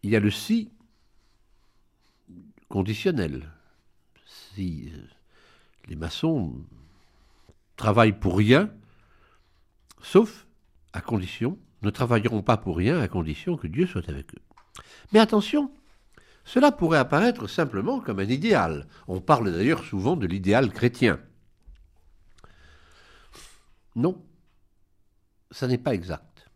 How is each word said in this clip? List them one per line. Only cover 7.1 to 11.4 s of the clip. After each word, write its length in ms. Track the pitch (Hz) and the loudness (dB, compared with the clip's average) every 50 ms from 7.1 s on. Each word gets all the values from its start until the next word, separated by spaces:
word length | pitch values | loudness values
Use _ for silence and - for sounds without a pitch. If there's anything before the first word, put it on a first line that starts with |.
| _ _ _ _ _ _ _ - - _ _ _ _ | _ _ _ _ _ _ _ -20 -20 _ _ _ _
travaillent 440 | - - 110 98 117 113 110 98 - | -2 0 2 6 6 6 6 4 2
pour 180 | - 95 87 | -2 0 2
rien, 340 | 98 107 107 123 151 202 208 - - - _ _ _ _ _ _ _ _ _ _ _ _ _ _ _ _ _ _ _ _ _ - _ | 2 6 6 6 6 4 0 -4 -16 -20 _ _ _ _ _ _ _ _ _ _ _ _ _ _ _ _ _ _ _ _ _ -20 _
sauf 460 | - - - 185 226 214 - - - _ _ _ _ _ _ _ _ _ - | -18 4 4 4 4 4 -2 -18 -20 _ _ _ _ _ _ _ _ _ -12
à 80 | 95 | -12
condition, 580 | - - 117 104 90 87 - - | -6 -4 -4 -4 -4 -6 -8 -6